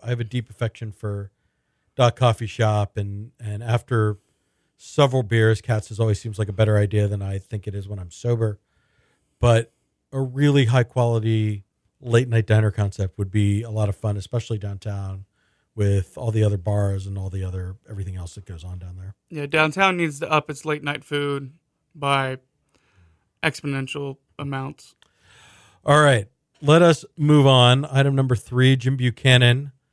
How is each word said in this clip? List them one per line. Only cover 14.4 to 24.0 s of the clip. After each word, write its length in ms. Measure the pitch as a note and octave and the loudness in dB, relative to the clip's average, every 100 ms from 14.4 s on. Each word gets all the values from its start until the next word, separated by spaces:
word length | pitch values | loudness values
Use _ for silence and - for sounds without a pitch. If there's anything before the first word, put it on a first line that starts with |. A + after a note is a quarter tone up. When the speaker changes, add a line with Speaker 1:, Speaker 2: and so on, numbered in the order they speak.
| - A2 | -6 -8
Speaker 1:
downtown 640 | G2+ G2 G#2+ G2+ G2 F#2+ G2 _ _ _ _ A2 | -8 -10 -10 -10 -10 -12 -16 _ _ _ _ -2
with 440 | G2+ G2+ F#2 - | 0 0 -2 -6
all 100 | A#2 | -4
the 140 | A2 | 0
other 140 | G#2+ G2+ | 0 0
bars 500 | F2 G#2 G2+ G2 G2 | -2 -2 -2 -4 -8
and 100 | G2 | -10
all 140 | F#2+ | -8
the 120 | F#2+ | -8
other, 340 | F#2 F#2 F#2 F#2+ - | -8 -8 -8 -12 -14
everything 260 | G2+ F#2 F#2 | -12 -10 -10
else 200 | F2 - | -12 -14
that 100 | F#2 | -16
goes 180 | E2 | -16
on 140 | F2 F2+ | -14 -14
down 180 | F2+ F2+ | -14 -14
there. 200 | F#2+ - _ | -16 -18 _
Speaker 2:
Yeah, 180 | D#3 C#3+ | -10 -2
downtown 500 | D#3 D#3 D#3+ G3 F3+ | 0 0 2 0 0
needs 220 | E3 C#3 | -2 -4
to 120 | D#3 | -2
up 160 | D3+ - | -2 -2
its 140 | C#3 D#3+ | -6 -6
late 180 | D3+ | -6
night 200 | D3 D3 | -6 -8
food 480 | - D3 C#3+ C#3 C3+ D#3 _ _ _ D3+ | -6 -4 -4 -6 -8 -18 _ _ _ -8
by 420 | C#3 C#3 C3 C3 _ _ _ _ _ _ _ _ _ _ | -2 0 -2 -6 _ _ _ _ _ _ _ _ _ _
exponential 760 | D#3+ - D3 C#3 C3 D3 | -6 -4 -6 -6 -8 -10